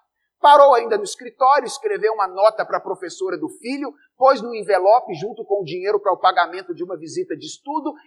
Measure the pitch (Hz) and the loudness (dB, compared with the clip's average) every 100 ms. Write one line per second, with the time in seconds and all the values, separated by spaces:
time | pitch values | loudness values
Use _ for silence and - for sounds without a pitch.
0 | _ _ _ _ 294 285 277 233 233 208 | _ _ _ _ 6 8 8 6 2 -4
1 | 196 - 240 - 262 285 247 - 208 190 | -4 -12 -12 0 2 2 0 -6 -6 -2
2 | 214 220 185 185 214 214 180 180 190 185 | -2 -2 -4 2 2 2 -4 -6 -6 -10
3 | 170 - 185 170 151 - 233 277 269 - | -12 -8 -8 -6 -8 -10 -10 -8 -8 -12
4 | _ - 262 262 233 226 196 185 190 240 | _ 2 2 2 -2 -6 0 2 4 4
5 | 233 156 208 226 196 202 156 180 196 208 | 2 -8 -10 -10 -6 -4 -4 -6 -4 -2
6 | 202 175 185 185 170 180 185 156 180 170 | 0 0 2 2 -2 -4 -12 -10 -10 -12
7 | 160 143 185 151 156 - 277 302 269 - | -10 -10 -8 -10 -14 -16 -10 -8 -8 -12